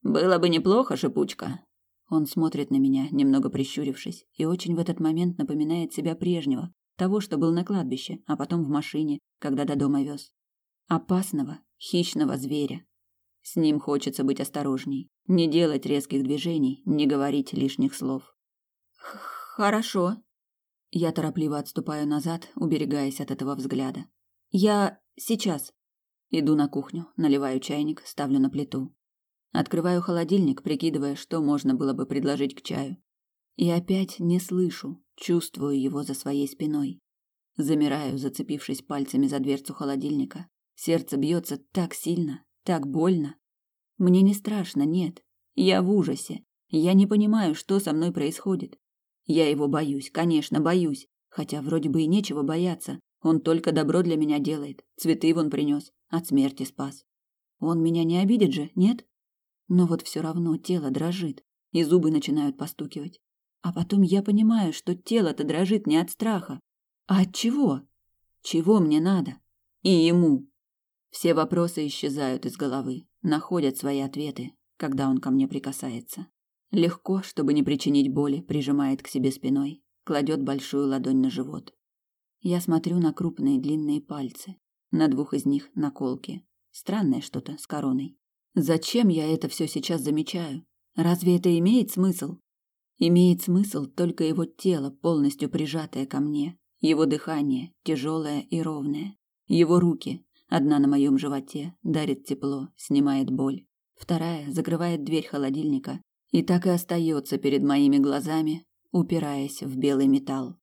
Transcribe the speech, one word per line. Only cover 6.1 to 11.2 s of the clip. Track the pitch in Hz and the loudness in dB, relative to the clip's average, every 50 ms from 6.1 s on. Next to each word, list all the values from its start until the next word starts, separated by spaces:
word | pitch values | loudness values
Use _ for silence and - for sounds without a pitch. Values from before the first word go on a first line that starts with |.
| 165 | -4
прежнего, | 170 180 175 180 170 143 143 135 123 165 175 _ _ _ _ _ | -2 -2 -2 -2 0 0 -2 -2 -2 -4 -10 _ _ _ _ _
того, | - 180 185 196 214 | -4 -2 0 0 0
что | 202 - - | -2 -2 -2
был | 147 165 165 170 | 0 2 2 2
на | 175 175 | 0 0
кладбище, | - - - - 131 127 127 - - - - _ | -2 -2 -2 -2 -2 -6 -6 -8 -10 -12 -14 _
а | - 151 | -8 -6
потом | - 139 - 170 170 160 | -6 -4 -4 -2 -2 0
в | 135 | 0
машине, | 147 147 151 - - 147 156 151 147 143 _ _ _ _ | -2 -2 -2 -4 -4 -4 -2 -2 -4 -4 _ _ _ _
когда | - 147 139 131 143 | -6 -4 -2 -2 -2
до | 139 147 | -2 0
дома | 143 143 139 143 143 139 | 0 0 0 0 0 -2
вёз. | 147 147 139 - _ _ _ _ _ _ _ _ _ _ _ _ _ | -4 -6 -12 -16 _ _ _ _ _ _ _ _ _ _ _ _ _
Опасного, | 170 165 165 - 180 180 | -2 -2 0 0 0 0